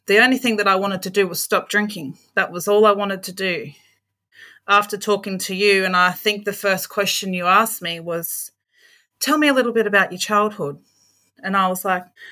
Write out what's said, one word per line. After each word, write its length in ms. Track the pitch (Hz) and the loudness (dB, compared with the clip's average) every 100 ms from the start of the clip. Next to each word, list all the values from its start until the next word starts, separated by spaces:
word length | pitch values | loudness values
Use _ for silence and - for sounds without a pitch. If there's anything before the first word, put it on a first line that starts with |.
| - | 2
the 120 | 202 | 4
only 180 | 254 254 | 4 4
thing 180 | 240 214 | 0 0
that 100 | 196 | 2
I 80 | 190 | 2
wanted 260 | 196 190 | 0 -4
to 80 | 190 | -2
do 160 | 190 190 | 0 0
was 160 | 170 | -2
stop 260 | - 196 - | -2 -2 0
drinking. 480 | 208 208 208 143 - _ | -2 -2 -4 -10 -14 _
That 180 | - 180 | -4 -4
was 160 | 175 202 | -4 2
all 180 | 208 214 | 6 6
I 60 | |
wanted 320 | 202 202 190 | 4 -2 -6
to 80 | 190 | -8
do. 400 | 190 190 165 143 - _ _ _ _ _ - - _ - | -6 -4 -4 -8 -16 _ _ _ _ _ -20 -20 _ 2
After 280 | 202 208 202 | 2 2 -4
talking 420 | 214 202 208 190 | -2 -2 -2 -8
to 160 | - 190 | -6 0
you, 280 | 208 196 | 2 2
and 120 | 190 180 | 2 2
I 160 | 180 | 2
think 320 | 175 214 208 | 0 -2 -2
the 80 | 208 | -4
first 360 | 190 202 190 - | -4 -2 -2 -2
question 460 | - 190 - 190 | -2 -2 -2 -4
you 120 | 180 175 | -2 2
asked 360 | 196 226 - | 2 2 -4
me 160 | 170 170 | -8 -8
was, 540 | 165 170 165 - - _ _ _ _ _ _ _ | -6 -6 -6 -8 -12 _ _ _ _ _ _ _
"Tell 200 | 269 302 | -2 2
me 100 | 294 | 2
a 60 | |
little 180 | 262 240 | 2 2
bit 160 | 220 208 | 0 2
about 240 | 202 180 | 2 2
your 80 | 185 | -2
childhood." 580 | - 208 208 208 143 143 _ _ _ _ _ _ | -2 0 0 -4 -8 -10 _ _ _ _ _ _
And 140 | 190 196 | -4 0
I 120 | 185 | 0
was 160 | 185 | 0
like, 200 | 196 180 - _ - | -2 -2 -4 _ -20